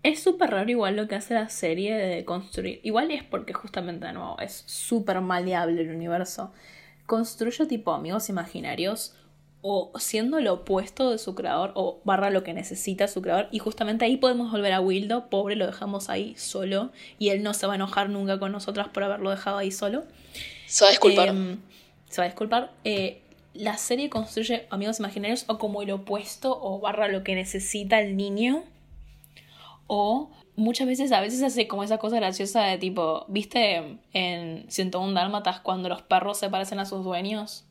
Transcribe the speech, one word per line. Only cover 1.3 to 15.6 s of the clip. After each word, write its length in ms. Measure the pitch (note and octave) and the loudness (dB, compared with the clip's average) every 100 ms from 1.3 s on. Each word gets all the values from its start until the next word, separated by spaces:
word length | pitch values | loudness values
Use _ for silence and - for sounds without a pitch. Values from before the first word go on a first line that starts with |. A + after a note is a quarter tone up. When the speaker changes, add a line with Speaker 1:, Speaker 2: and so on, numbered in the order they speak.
Speaker 1:
la 140 | A#3 A3 | -2 -2
serie 460 | - E3+ E3 G3+ A3 | -4 -2 0 0 0
de 280 | F#3 F3 | -2 -4
construir. 560 | F3+ F3+ F#3+ - F#3+ - | -4 -6 -6 -8 -6 -6
Igual 280 | - A3 D#4+ | -2 0 0
es 100 | D4 | -4
porque 300 | - G3 A3 | -6 -8 -6
justamente, 540 | F#3+ G#3 - F3 E3+ - | -10 -8 -8 -8 -8 -10
de 60 | |
nuevo, 220 | F3+ - - | -8 -10 -8
es 240 | - - - | -10 -10 -12
súper 540 | - - A#3 G3 F#3 | -10 -2 0 0 0
maleable 600 | F#3 F3+ F3+ F3+ E3+ E3+ | 0 0 0 0 2 0
el 80 | D#3+ | -2
universo. 600 | E3 E3+ F3 F3+ - F#3+ - - - - _ - | -4 -2 -2 -2 -8 -12 -14 -20 -20 -20 _ -2
Construye, 600 | A3+ A3+ - A3+ A#3+ D#4 | 0 0 -2 -4 0 0
tipo, 260 | A#3 F#3 | 0 0
amigos 360 | D3+ D#3+ G#3 G#3 | -2 -2 -4 -2
imaginarios 880 | F#3 E3+ - B2 B2+ F3+ A3 - - _ _ _ _ | -4 -4 -8 -6 -2 -2 -2 -8 -12 _ _ _ _
o 300 | G3 G3 F3 A3+ | 0 0 -2 -6
siendo 420 | - G#3+ A#3 D#4 | -2 0 2 4
lo 140 | A3 | 4
opuesto 560 | F3+ - F#3+ G3 - C4+ | 2 2 0 0 0 2
de 80 | A3+ | 2
su 160 | - | -4
creador 380 | F#3 - - G3 | -4 -2 0 0
o 260 | G3 F3+ - | 0 -2 -2
barra 260 | G3 F#3+ G3+ | 2 2 4
lo 120 | F#3+ | 2
que 80 | F#3+ | 0
necesita 560 | E3 G3 F#3 - F#3+ G3+ | -8 -8 -6 -6 0 0
su 140 | F#3+ | 0
creador. 260 | F#3 F3 G#3 | 0 0 0
Y 60 | A3 | -4
justamente 440 | G#3+ - G#3 A3+ | -4 -2 -2 2
ahí 120 | A#3 C4 | 4 6
podemos 340 | B3+ A#3+ A#3 | 4 4 0
volver 200 | G#3+ G3+ | 0 2
a 80 | F#3+ | 4
Wildo. 480 | F#3 F#3+ G#3 A#3+ A#3+ | 4 2 2 -2 2
Pobre, 280 | G3 G3+ | 0 2
lo 100 | G#3 | 0